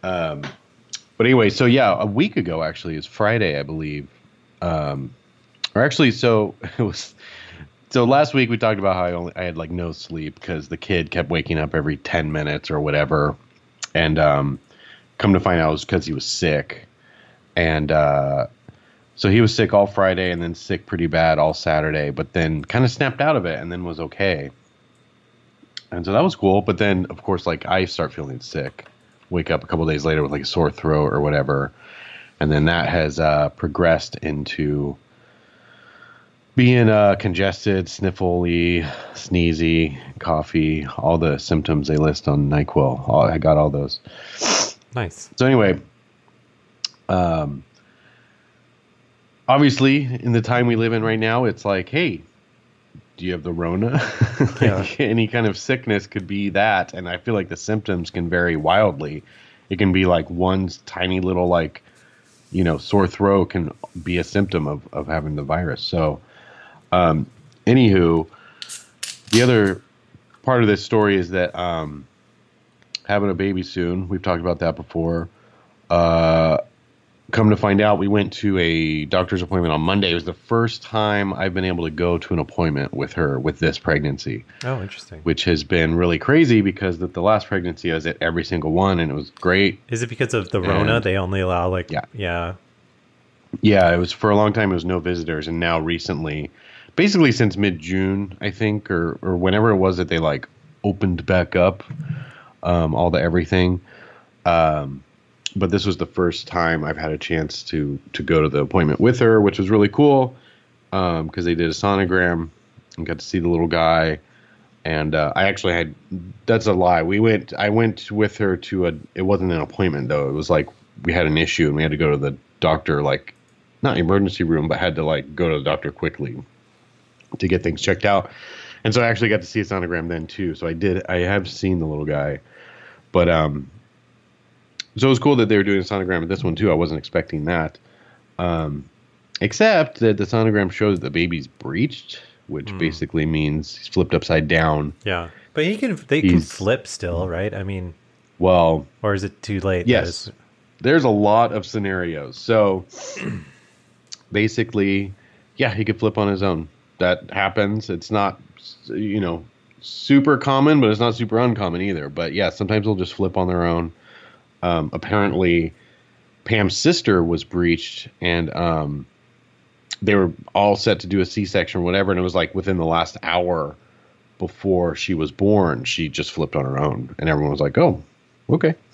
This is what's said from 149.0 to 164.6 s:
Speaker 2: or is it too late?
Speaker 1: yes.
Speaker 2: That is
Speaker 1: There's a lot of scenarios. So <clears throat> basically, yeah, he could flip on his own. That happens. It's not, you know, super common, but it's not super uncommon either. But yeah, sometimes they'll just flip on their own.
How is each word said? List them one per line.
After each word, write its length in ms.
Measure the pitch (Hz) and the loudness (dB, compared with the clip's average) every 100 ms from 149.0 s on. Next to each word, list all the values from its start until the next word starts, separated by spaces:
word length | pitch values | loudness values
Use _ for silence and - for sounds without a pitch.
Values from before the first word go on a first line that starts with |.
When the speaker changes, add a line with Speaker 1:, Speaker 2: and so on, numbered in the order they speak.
Speaker 2:
or 120 | 107 | -4
is 120 | 98 98 | -2 -4
it 160 | - | -10
too 160 | - 101 | -8 -4
late? 260 | 92 92 90 | -2 0 2
Speaker 1:
yes. 200 | 117 87 - 104 | 2 2 -8 -14
Speaker 2:
That 60 | |
is 60 | - _ _ _ _ | -20 _ _ _ _
Speaker 1:
There's 240 | 123 160 | 2 4
a 60 | 131 | 4
lot 420 | 104 104 107 117 | 4 4 4 2
of 140 | 110 92 | 0 -6
scenarios. 720 | 113 98 95 87 78 71 - | -6 -4 -2 -4 -6 -10 -12
So 480 | - 113 104 95 90 - - - | 0 4 4 2 -6 -16 -16 -12
<clears throat> 180 | - 92 76 - _ _ _ _ _ - _ | -10 -10 -14 -20 _ _ _ _ _ -20 _
basically, 800 | 101 110 113 113 107 98 98 98 95 _ _ _ - | 0 0 0 -2 0 2 0 -2 -12 _ _ _ -2
yeah, 160 | 131 | -2
he 120 | 101 110 | 0 -2
could 140 | 107 | 0
flip 180 | 110 104 | 0 0
on 100 | 101 | 0
his 160 | 98 | 0
own. 240 | 98 82 80 _ _ _ | 0 -2 -6 _ _ _
That 300 | 90 90 - | 0 0 -4
happens. 580 | 98 98 104 101 107 104 | -2 -2 0 0 -2 -4
It's 220 | 85 - | -8 -2
not, 280 | 107 98 90 - _ - - - | 0 0 -4 -18 _ -20 -20 -10
you 340 | - 107 104 | -6 -4 -2
know, 240 | 92 85 82 _ _ _ | -2 -4 -10 _ _ _
super 560 | - - - 139 139 131 | -18 -14 4 4 6 2
common, 440 | 143 135 143 151 | 2 2 4 6
but 80 | 117 | 4
it's 100 | 107 | 4
not 160 | 120 117 | 0 0
super 220 | 113 110 | -2 2
uncommon 420 | 123 104 95 87 | 2 0 -2 -2
either. 280 | 98 87 71 | -4 -4 -6
But 240 | 73 82 | -6 -4
yeah, 160 | 85 92 | -2 -2
sometimes 360 | - 95 107 104 | -2 -2 0 0
they'll 100 | 98 | -2
just 180 | 90 | -4
flip 240 | - 95 95 | -2 -2 0
on 100 | 90 | 0
their 160 | 90 | 0
own. 280 | 85 85 85 - - - - - _ _ | 0 0 -4 -10 -20 -20 -20 -20 _ _